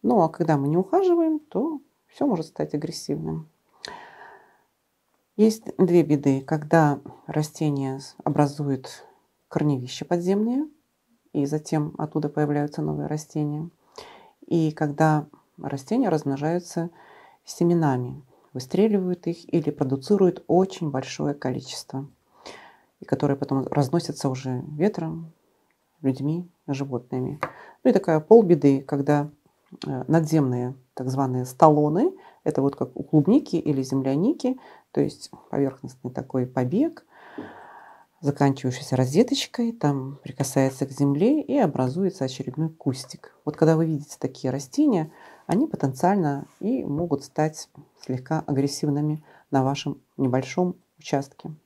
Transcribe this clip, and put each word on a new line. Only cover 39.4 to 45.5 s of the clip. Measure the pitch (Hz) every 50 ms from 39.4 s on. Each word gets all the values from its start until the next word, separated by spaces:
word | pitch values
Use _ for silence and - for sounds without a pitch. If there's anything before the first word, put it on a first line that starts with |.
| - - - - 233 233
там | 226 233 - 147 143 139 131 135 139 143 -
прикасается | - 139 - 139 135 - 139 135 135 131 131 156
к | 143
земле | 135 - 143 143 139 143 180 233 294 311
и | - - 247 285
образуется | 240 160 139 - 131 127 135 170 196 190 - - 135
очередной | 131 131 - 147 - - - 160 160
кустик. | 156 _ - 147 131 131 - - - - - - _ _ _
Вот | - 151
когда | - 165 156 160
вы | 156 165
видите | 160 160 143 147 - - -
такие | - 131 131 - - 135
растения, | 127 139 139 - - - 302 302 233 175 156 156 - - - - - - -
они | -